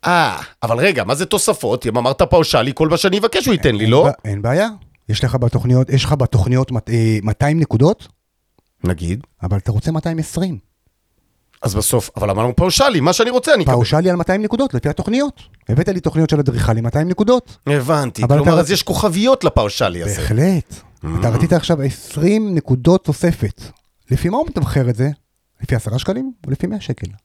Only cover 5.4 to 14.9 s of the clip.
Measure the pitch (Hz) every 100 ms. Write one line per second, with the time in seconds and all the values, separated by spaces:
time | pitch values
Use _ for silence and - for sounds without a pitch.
5.4 | 120 123 123 123 131 135 - 147 123 120
6.4 | 92 127 131 123 - 117 113 107 104 104
7.4 | 143 160 151 110 143 214 - _ _ _
8.4 | _ _ _ _ 87 87 82 101 - _
9.4 | 98 98 - 107 - 160 170 165 151 -
10.4 | 190 123 _ _ _ _ _ _ _ _
11.4 | _ _ - 98 104 123 - - 104 98
12.4 | 117 120 180 - 277 196 139 180 233 254
13.4 | 403 285 147 123 120 151 175 180 170 190
14.4 | 214 226 269 127 147